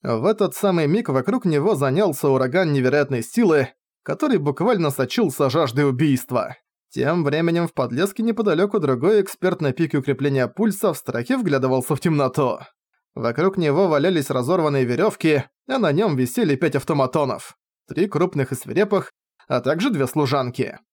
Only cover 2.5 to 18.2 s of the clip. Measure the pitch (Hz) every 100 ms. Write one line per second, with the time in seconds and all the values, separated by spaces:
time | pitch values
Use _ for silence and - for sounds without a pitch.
2.5 | 160 180 143 127 143 139 131 113 - 220
3.5 | 156 127 _ _ _ - 147 302 220 147
4.5 | 139 208 214 160 135 127 - 175 - 139
5.5 | 139 143 123 143 127 151 127 - 120 -
6.5 | - _ _ _ - 131 175 143 147 170
7.5 | 170 170 - 123 120 196 202 226 233 208
8.5 | 160 202 208 147 127 151 214 190 - 180
9.5 | 180 147 123 160 151 131 131 139 135 123
10.5 | - 220 196 202 151 - 120 123 262 202
11.5 | 139 127 131 123 147 175 151 131 - 131
12.5 | 98 - _ _ _ _ - 117 117 180
13.5 | 190 160 143 190 151 160 180 139 131 123
14.5 | 185 156 139 127 123 208 - 160 147 -
15.5 | _ - 262 185 143 214 135 127 - 202
16.5 | 135 160 135 - 151 127 160 139 110 -
17.5 | - _ _ _ - 196 151